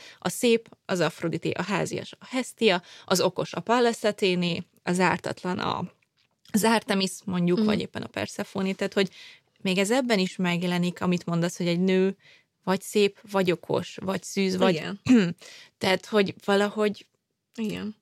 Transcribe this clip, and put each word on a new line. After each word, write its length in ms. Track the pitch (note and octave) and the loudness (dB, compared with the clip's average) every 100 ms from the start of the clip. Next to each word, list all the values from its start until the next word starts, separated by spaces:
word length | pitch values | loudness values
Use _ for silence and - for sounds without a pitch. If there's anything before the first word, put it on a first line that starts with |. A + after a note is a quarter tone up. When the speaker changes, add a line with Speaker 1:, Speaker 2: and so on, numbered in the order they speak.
| - - | -20 -8
Speaker 1:
a 100 | F3+ | -6
szép, 400 | - A#3+ A3+ - - | 0 2 2 0 -14
az 160 | - F3 | -6 -2
Afrodité, 500 | D#3 - E3+ D#3+ E3 | -2 -2 -6 -4 -4
a 120 | - | -4
házias, 500 | F#3 F#3+ - - - - | -4 -4 -4 -6 -10 -16
a 80 | - | -8
Hestia, 540 | B3+ A#3+ - A3 F3+ - - | -6 -6 0 2 2 -2 -12
az 160 | - - | -2 0
okos, 320 | F3+ - D#3+ | 0 -2 -6
a 80 | F3 | -6
Pallas 420 | - B3 A#3+ A3+ | 0 2 2 0
Athéné, 600 | G#3+ G#3 F#3+ F3+ F3 - - _ | -2 0 0 0 -2 -4 -10 _
az 180 | F3+ F3+ | -2 2
ártatlan, 580 | F3+ - - - F3+ - | 2 0 -4 -6 -6 -4
a, 340 | - - F3+ _ _ _ _ _ - | -4 -4 -6 _ _ _ _ _ -4
az 120 | G#3 | 0
Artemis, 480 | A3 A3 - G3 F#3+ - | 2 2 0 -2 -2 -4
mondjuk, 320 | - F3+ F3 F3+ | -6 0 2 2
Speaker 2:
Mhm. 80 | G#3+ | 2
Speaker 1:
vagy 140 | - | 0
éppen 220 | - - | -4 -10
a 40 | - | -10
Persephone, 680 | G2+ - - G#3 G3 F#3+ | -6 -6 -8 -8 -4 -4
tehát, 200 | F#3+ G3 | -2 -2
hogy 180 | G3+ G3 - - - _ _ | -2 -2 -6 -20 -20 _ _
még 160 | G3 F#3 | -2 0
ez 120 | G3 | 2
ebben 280 | B3+ B3 G3+ | 0 2 2
is 180 | F#3 - | 0 -2
megjelenik, 640 | F3+ E3+ F3+ F3 F3 F3 | 0 0 0 0 0 -2
amit 260 | F3+ F3 - | 0 0 -2
mondasz, 300 | E3+ F3 - | -2 -2 -2
hogy 100 | F3 | -2
egy 120 | E3+ | 2
nő 360 | F#3+ F#3 F#3+ F#3+ _ - _ _ | 2 4 2 -2 _ -20 _ _
vagy 160 | F#3+ F#3+ | -4 -4
szép, 380 | - G#3 G3 - G#3 | 0 2 2 0 -4
vagy 200 | G3 F3+ | 0 2
okos, 460 | F3 - - F3 - | 0 -2 -4 -4 -8
vagy 200 | F#3 F#3+ | -6 -6
szűz, 340 | - G3 F#3+ F#3 | -4 -2 0 2
vagy 180 | F#3+ | 2
Speaker 2:
Igen. 260 | D#3 E3+ G3+ | 2 -4 -4
Speaker 1:
<clears throat> 320 | A#3+ A#3+ F3 - - - - - | 4 4 4 -2 -14 -20 -20 -4
tehát, 280 | F#3+ F#3 - | 0 0 0
hogy 280 | G#3+ F#3+ - | 0 0 -2
valahogy 640 | - G3+ G#3 G#3 G#3+ G3+ - _ _ _ _ | 0 2 2 0 -2 -4 -12 _ _ _ _
Speaker 2:
Igen. 420 | - G#3+ F3+ G#3 - | -8 -6 -6 -8 -8